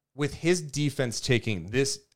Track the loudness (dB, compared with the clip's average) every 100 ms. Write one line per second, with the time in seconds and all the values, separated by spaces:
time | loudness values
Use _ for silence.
0 | _ -4 -4 0 2 2 0 0 0 0
1 | -2 -2 2 2 2 -4 -2 0 0 -2
2 | _